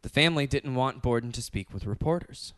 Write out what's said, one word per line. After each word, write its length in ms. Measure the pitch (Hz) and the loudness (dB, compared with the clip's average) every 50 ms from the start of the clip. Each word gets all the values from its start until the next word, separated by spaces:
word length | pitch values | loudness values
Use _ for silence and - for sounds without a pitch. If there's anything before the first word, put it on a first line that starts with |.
| - | -12
The 60 | - | -2
family 380 | - 139 151 170 170 151 139 135 | 2 4 4 6 4 2 2 2
didn't 280 | 135 139 - 139 131 | 0 0 0 0 0
want 260 | 127 127 131 - - | 0 0 0 0 -2
Borden 300 | - 131 120 117 117 120 117 | 0 2 2 2 0 -2 -6
to 80 | - | -8
speak 320 | 117 - - 104 98 _ - | -8 -6 -6 -6 -6 _ -8
with 120 | 98 - | -8 -6
reporters. 680 | 107 104 - - 156 165 175 - - 131 - - - - | -4 -4 -2 0 0 0 0 -2 -8 -14 -16 -16 -16 -16